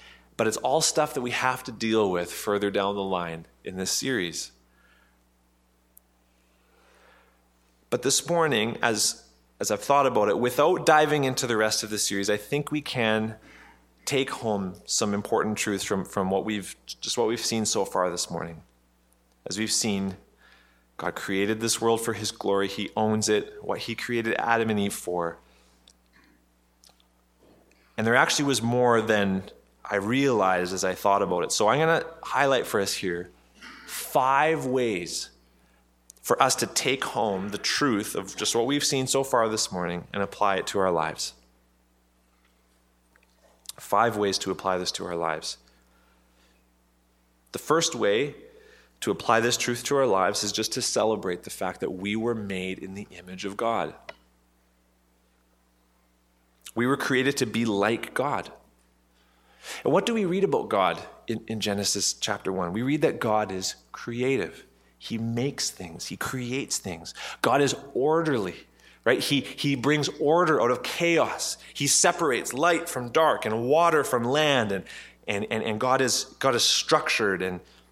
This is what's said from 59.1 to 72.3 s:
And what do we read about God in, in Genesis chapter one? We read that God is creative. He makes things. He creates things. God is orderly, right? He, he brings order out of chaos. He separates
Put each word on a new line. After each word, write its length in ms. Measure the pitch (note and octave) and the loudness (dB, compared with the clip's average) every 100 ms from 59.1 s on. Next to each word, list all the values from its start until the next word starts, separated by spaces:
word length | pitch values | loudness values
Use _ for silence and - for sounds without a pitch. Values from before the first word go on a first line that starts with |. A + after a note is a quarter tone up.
| _ _ _ _ _ - - | _ _ _ _ _ -14 -4
And 80 | C#3+ | 2
what 140 | E3+ G3 | 2 2
do 80 | |
we 100 | A3+ | 0
read 200 | F3+ F#3+ | 0 0
about 240 | F#3 C3+ - | 2 0 0
God 300 | G2+ F2+ E2 - - - | 2 2 0 -8 -18 -8
in, 140 | A2 - | -8 -6
in 140 | A2 | -4
Genesis 540 | G#2 G2+ G2 G2+ - | -2 -2 -2 -2 -2
chapter 380 | - - G2+ F#2+ | -4 -4 -4 -4
one? 200 | F#2+ F2 | -2 -2
We 100 | G#2 | -2
read 200 | C3 D3+ | 0 2
that 180 | D#3 - | 2 0
God 320 | A#2+ G#2+ G2 | 0 2 0
is 240 | F#2+ F#2 - _ | -4 -6 -8 _
creative. 720 | - - A#2+ B2+ B2+ E2+ - - _ _ _ | -14 -10 -2 0 0 -2 -8 -20 _ _ _
He 200 | - A2+ | -8 -4
makes 520 | A#2 A#2 C#3 C#3 - | -2 -2 -2 -4 -8
things. 360 | - F2 E2 - | -8 -14 -12 -12
He 100 | F#2+ | -8
creates 600 | - C3 A#2+ C3 A2 - | -8 -6 -6 -6 -4 -6
things. 360 | G2 E2 E2 - - - | -6 -10 -12 -12 -12 -4
God 180 | A2+ C#3 | 2 4
is 160 | C#3+ - - | 4 0 -6
orderly, 600 | A#2+ C#3+ D#3+ D#3+ B2 F#2+ - - _ - - | 0 2 2 2 0 -2 -8 -18 _ -20 -4
right? 160 | A#2 B2+ | 2 2
He, 220 | - C#3+ | 2 0
he 340 | - - D3 C3 | 0 -4 -2 2
brings 320 | C3 D3+ C3+ - | 2 2 0 0
order 420 | D3 E3+ E3 D3 | 2 4 4 4
out 100 | A#2+ | 4
of 120 | B2 | 2
chaos. 720 | - - E3+ E3 A2 - - - - | -2 -2 2 4 2 -2 -6 -8 -12
He 140 | - C#3+ | -4 2
separates 680 | - F3+ - D#3 | 4 4 4 0